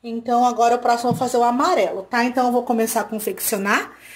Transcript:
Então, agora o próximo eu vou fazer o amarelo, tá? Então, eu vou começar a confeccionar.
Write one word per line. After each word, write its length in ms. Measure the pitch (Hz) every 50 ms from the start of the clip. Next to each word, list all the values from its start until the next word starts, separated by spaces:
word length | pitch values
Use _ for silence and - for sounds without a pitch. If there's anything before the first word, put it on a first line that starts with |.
Então, 420 | - 233 226 233 233 - 240 240 247
agora 320 | 247 240 226 233 233 240
o 40 | 240
próximo 320 | 240 247 240 233 - 247
eu 20 | 233
vou 60 | -
fazer 180 | 254 240 254
o 60 | 240 240
amarelo, 580 | 240 240 262 294 349 359 254 196 165 170 190
tá? 220 | 190 - - 240 240
Então, 240 | 247 240 262 247
eu 40 | 247
vou 120 | 240 247 240
começar 380 | - 240 226 226 226 - 226
a 20 | 202
confeccionar. 920 | 220 220 214 208 214 185 - - - 226 196 196 202 220 277 415 - - - - - -